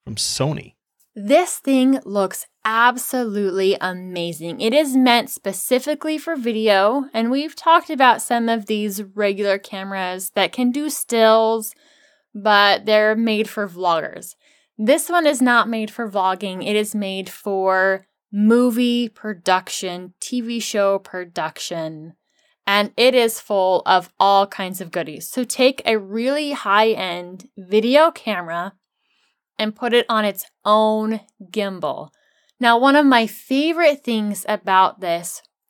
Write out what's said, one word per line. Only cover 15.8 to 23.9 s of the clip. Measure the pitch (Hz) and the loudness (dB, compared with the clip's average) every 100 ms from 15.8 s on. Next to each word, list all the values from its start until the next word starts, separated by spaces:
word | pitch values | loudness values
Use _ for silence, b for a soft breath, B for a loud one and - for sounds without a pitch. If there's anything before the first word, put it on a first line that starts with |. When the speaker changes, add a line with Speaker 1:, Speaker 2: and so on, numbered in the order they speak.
| 214 | -6
Speaker 2:
for | - 226 | -8 -6
vlogging. | 196 185 185 202 185 180 | -2 -2 -2 -6 -8 -4
It | 208 | -2
is | 214 | -2
made | 214 196 190 190 | -4 -6 -6 -10
for | - - 196 190 190 190 190 _ _ _ | -12 -6 -2 0 2 0 -2 _ _ _
movie | 202 214 233 247 226 247 240 240 | 0 4 4 4 2 0 0 -4
production, | - 214 185 175 185 185 - 190 175 180 - | -8 -12 -6 0 0 0 -8 -8 -10 -14 -16
T | - 247 | -8 -6
V | 226 233 | -4 -6
show | - 220 202 196 | -4 0 0 0
production, | 190 185 180 175 160 - - 170 160 160 160 - _ _ _ _ - | -4 -12 -10 -8 -8 -8 -10 -8 -8 -10 -18 -20 _ _ _ _ -2
and | 202 208 - | 0 0 2
it | 240 | 2
is | 254 226 226 | 4 2 -2
full | - 202 185 185 | -4 -2 2 0
of | - | 2